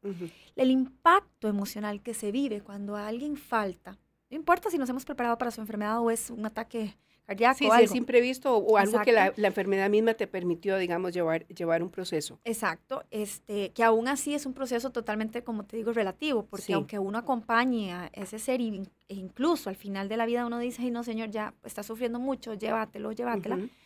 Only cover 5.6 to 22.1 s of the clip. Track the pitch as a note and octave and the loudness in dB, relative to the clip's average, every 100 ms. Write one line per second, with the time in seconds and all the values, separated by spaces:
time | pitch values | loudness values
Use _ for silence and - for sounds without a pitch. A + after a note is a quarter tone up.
5.6 | G#3+ G#3+ G#3 A#3 A#3 A3+ - A#3+ G#3+ A3 | -8 -4 -2 0 2 0 -4 -6 -6 -6
6.6 | A3+ A#3 G#3 - _ _ - G3+ A#3 C4 | -8 -6 -6 -10 _ _ -8 2 4 4
7.6 | C#4 A#3 G#3+ A#3+ A#3+ B3 B3 B3+ C#4+ A3+ | 6 8 8 6 4 4 4 0 2 2
8.6 | F#3 G#3+ G3 A3 G#3 A3+ F#3+ - G#3 G3 | 6 6 6 4 6 6 6 4 0 2
9.6 | G3 G3 G3 G#3 A3+ A3 G#3 F#3 F3 E3+ | 0 2 4 4 4 2 -2 -4 -2 -2
10.6 | G3 F#3+ F3+ E3+ F3+ F3 E3 E3 - E3+ | 0 0 0 -2 -2 -2 0 0 -4 -6
11.6 | E3+ E3 E3+ F3+ F#3 D#3+ - - A#3 A3 | 0 0 0 -6 -4 -4 -4 -10 -8 -2
12.6 | G3+ - - C4 - G#3+ G#3 - - G#3 | -2 -4 -8 -10 -8 -8 -8 -10 -8 -6
13.6 | G3 - A3+ A3+ A#3+ C#4 D4 D4 C#4 C4 | -4 2 4 4 2 -2 -2 -4 -4 -6
14.6 | B3+ A#3+ B3+ B3 A3 G#3+ A3 A#3+ A#3+ G#3+ | -4 -4 -4 -6 -4 -4 -4 -6 -6 -8
15.6 | G3+ A3+ A3 A3+ G3 - D4+ A#3+ G3+ F#3+ | -8 -6 -2 0 -2 -2 -2 -2 -2 -8
16.6 | - E3+ C#3+ G#3 F#3+ A3 A#3+ A#3+ A3 A#3 | -2 -2 -2 -4 -4 -4 -2 -4 2 2
17.6 | B3+ A#3+ G3 F3+ F3 - F#3+ A3 A#3+ B3+ | 2 0 -2 -6 -10 -10 -10 -8 -2 0
18.6 | A3+ G3 G3 _ - G3 F#3 - D#4 E4 | -2 -4 -10 _ -14 -12 -12 -2 0 0
19.6 | G3+ F#3+ G3+ G3 G3 A3+ A#3 A#3+ A#3+ A#3 | -2 -10 -8 -6 -4 -2 0 0 -2 -4
20.6 | B3 A#3+ B3 A#3+ A#3+ A3 A3+ A3 G#3+ - | -6 -4 -4 -4 -4 -6 -6 -6 -8 -10
21.6 | - - G#3 A3+ A#3+ | -14 -12 -10 -4 -4